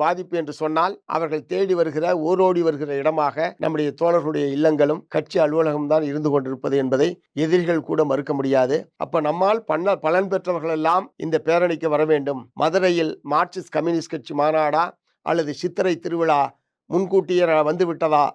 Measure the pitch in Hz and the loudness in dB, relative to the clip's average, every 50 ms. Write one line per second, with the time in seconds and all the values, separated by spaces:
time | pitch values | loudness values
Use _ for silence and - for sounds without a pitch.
0 | 147 160 180 180 180 180 175 170 160 143 151 - 160 156 156 160 170 190 202 - | 0 0 0 -2 -4 -6 -6 -4 -4 -6 -6 -6 -4 -2 0 0 0 0 -2 -6
1 | _ - - 160 165 156 151 156 151 - 180 185 196 196 185 175 165 160 135 151 | _ -6 -4 -4 -2 -2 -4 -6 -4 -4 -2 -2 0 0 2 0 0 0 0 -2
2 | 156 175 185 175 156 160 185 185 190 185 185 175 170 165 151 139 151 143 143 139 | -2 0 0 0 0 0 2 4 4 4 4 2 2 0 0 -2 -4 -4 -4 -2
3 | 139 151 160 160 151 143 123 143 160 175 196 - 156 165 160 151 151 147 127 - | 0 0 0 2 0 -2 -2 -2 -4 -4 -4 -4 -4 -4 -2 -2 -2 -4 -2 -2
4 | 165 170 170 175 143 151 156 147 143 143 135 143 156 160 156 143 147 143 151 - | 0 2 2 2 0 -2 -2 -2 -2 -2 0 2 2 2 4 4 2 2 2 -2
5 | - _ - 156 147 - - 180 160 147 147 160 165 160 147 147 147 143 151 156 | -6 _ -4 -4 -4 -2 0 0 2 2 2 0 0 0 0 -2 -2 0 0 0
6 | 156 143 139 151 151 151 139 143 127 131 135 131 135 143 135 139 135 131 131 131 | 0 0 -4 -2 -2 0 0 0 0 -2 -6 -6 -4 -2 0 0 2 2 2 2
7 | 143 175 175 - _ _ _ 143 151 160 170 180 175 165 175 160 143 - 160 156 | 2 0 0 -6 _ _ _ -4 0 2 2 2 2 2 0 -2 -2 -2 0 0
8 | 156 147 135 139 139 139 151 139 135 135 135 131 127 127 143 165 190 - _ _ | 0 0 0 -2 -2 -4 -4 -2 0 0 2 2 2 2 0 -2 -4 -6 _ _
9 | - 131 143 165 151 151 151 170 185 196 214 226 220 - 156 156 175 196 196 156 | -6 -2 -2 0 0 0 0 0 0 0 0 0 -2 -4 -4 -2 0 0 -2 0
10 | 147 156 165 185 196 190 190 185 - 175 180 165 147 165 165 156 156 160 170 185 | 0 0 0 0 0 0 -2 -4 -4 -4 -4 -4 -4 -4 -4 0 0 2 2 2
11 | 196 - _ - 156 160 160 156 156 151 165 170 180 175 170 151 160 160 147 147 | 0 -4 _ -10 -4 -2 -2 -2 0 0 2 2 2 2 0 -2 -2 0 0 0
12 | 156 156 156 147 139 139 143 131 113 - _ - 143 160 160 190 185 185 175 170 | 2 2 2 2 0 -2 -6 -6 -10 -12 _ -2 0 0 2 2 2 2 2 2
13 | 160 156 - - - 143 147 156 180 175 - 190 - - - 156 151 170 170 165 | 0 -2 -4 -6 -6 -2 0 0 0 0 -4 -10 -12 -6 -4 -2 -2 0 -2 -2
14 | 151 - - 156 120 - 160 147 147 151 156 160 156 151 147 156 170 180 - _ | -4 -6 -8 -10 -10 -6 -2 0 0 2 2 2 0 2 0 0 0 -2 -4 _
15 | _ _ _ _ _ 156 160 170 160 147 147 - - 180 175 - 190 185 175 165 | _ _ _ _ _ -2 0 0 -2 -2 -6 -6 -6 -6 -4 -2 0 0 -2 -2
16 | - 170 165 170 165 160 151 143 139 135 - _ _ _ _ _ _ _ 147 175 | -4 -6 -4 0 0 2 2 2 2 0 -4 _ _ _ _ _ _ _ -2 -2
17 | 196 175 190 190 175 147 185 175 175 165 160 156 151 147 160 175 190 170 165 143 | -2 2 0 0 0 2 0 2 2 4 4 2 2 2 2 0 0 -2 0 -2
18 | 160 160 151 147 147 - | 0 2 4 4 2 2